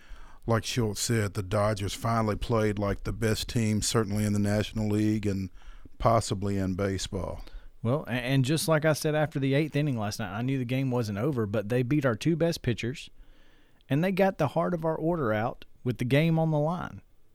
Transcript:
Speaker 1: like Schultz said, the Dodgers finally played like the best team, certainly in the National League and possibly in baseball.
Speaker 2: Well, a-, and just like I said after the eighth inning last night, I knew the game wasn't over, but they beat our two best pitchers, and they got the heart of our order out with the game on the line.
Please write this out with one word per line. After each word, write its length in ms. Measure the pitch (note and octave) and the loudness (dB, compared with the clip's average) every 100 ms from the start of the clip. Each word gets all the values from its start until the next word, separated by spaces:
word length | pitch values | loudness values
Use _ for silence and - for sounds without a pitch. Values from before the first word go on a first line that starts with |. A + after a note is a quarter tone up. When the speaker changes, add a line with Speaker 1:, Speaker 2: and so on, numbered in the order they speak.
| - - - - - | -16 -14 -14 -8 0
Speaker 1:
like 200 | A2 - | 0 0
Schultz 340 | B2+ A2 G2 | -2 -2 -2
said, 360 | - A#2 G2+ G#2+ | 0 2 0 -2
the 80 | |
Dodgers 500 | F#2 G#2+ G#2 G#2 G2 | -2 2 2 2 -2
finally 420 | - A2+ A#2 A2 G2+ | -4 0 2 2 0
played 440 | - A2+ G#2+ G#2 | 0 2 2 2
like 240 | G2+ G2 | 0 -2
the 100 | - | -4
best 340 | G2 A2 G#2+ - | -2 0 0 0
team, 340 | B2 G#2+ G#2+ | 0 2 2
certainly 440 | - A#2 G2+ G#2 G#2+ | 2 2 2 0 2
in 80 | |
the 60 | G#2 | 2
National 500 | G2+ G#2+ G#2 A2 G#2+ | 2 2 0 -2 0
League 360 | G#2 G#2+ G#2+ G#2 | 2 2 2 0
and 240 | G2 F#2 - - - - - | -2 -4 -10 -16 -16 -14 0
possibly 600 | A#2 A2+ - G2 G2+ G2 | 4 4 2 -2 -2 0
in 160 | F#2+ | 0
baseball. 680 | F#2 G2 F#2+ - F#2 E2+ D#2 - - - - | 0 0 -2 -4 -6 -6 -8 -10 -14 -16 -6
Speaker 2:
Well, 200 | A2+ D3 - | -2 -2 -2
a-, 40 | |
and 320 | B2 A#2+ C#3 | -4 2 2
just 240 | B2+ D#3+ - | 4 2 2
like 160 | D#3 | 2
I 100 | D#3+ | 2
said 200 | C#3+ D#3 | 2 2
after 260 | D3+ D3 C#3+ | 0 0 0
the 140 | C3+ | 0
eighth 220 | C#3 D#3 C#3+ | 2 2 0
inning 220 | D3+ A#2+ | 0 0
last 220 | G#2 - | -2 -4
night, 160 | G2+ G2+ | -6 -4
I 60 | |
knew 160 | B2+ C3+ | -2 -2
the 80 | A#2+ | -2
game 240 | C3 C3+ | -2 0
wasn't 300 | B2 G#2+ G2+ | 0 0 0
over, 260 | B2 B2 G#2 | 0 0 0
but 240 | G#2+ G2+ | 0 0
they 140 | B2 | 0
beat 220 | B2 D3+ C#3 | 2 2 2
our 100 | A2 | 0
two 200 | D3+ E3 | 0 2
best 260 | E3 - | 0 0
pitchers, 480 | C3 G#2+ A2+ C#3+ - - - - - - - - - | -2 -2 -4 -8 -12 -18 -20 -20 -20 -20 -20 -20 -2
and 140 | C#3 | 0
they 80 | F#3 | 2
got 240 | F#3+ F#3+ F#3+ | 4 2 2
the 120 | D3 | 0
heart 240 | E3 F3 | 0 -2
of 120 | F3 D#3+ | -2 -2
our 100 | D#3+ | -2
order 380 | D#3+ F3 A#2 | 0 0 2
out 320 | G#2+ A#2+ - - - | 2 0 -4 -12 -6
with 140 | B2 A#2 | -4 -2
the 80 | B2 | 2
game 340 | C#3 E3 D#3+ | 4 4 4
on 120 | D#3+ | 2
the 80 | D3+ | 2
line. 420 | D3+ F3+ - G2 - - - | 0 -2 -6 -12 -18 -20 -20